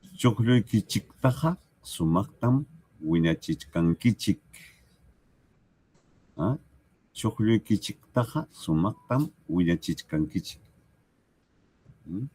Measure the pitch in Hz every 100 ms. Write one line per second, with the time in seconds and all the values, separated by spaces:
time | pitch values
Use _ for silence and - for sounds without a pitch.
0 | - - 127 104 117 123 101 110 - -
1 | - - 131 127 160 185 _ _ - -
2 | 80 85 - - 120 131 147 - _ _
3 | 78 85 82 82 - 78 - 87 85 82
4 | 123 107 - 92 _ - - _ _ _
5 | _ _ _ _ _ _ _ _ _ _
6 | _ _ _ - 85 135 _ _ _ _
7 | _ - 113 - 110 113 - 104 - -
8 | _ - 120 151 156 - - 160 104 -
9 | _ 123 151 _ - 87 85 85 - 82
10 | - 78 78 98 - - _ _ _ _
11 | _ _ _ _ _ _ _ _ - -
12 | - 90 139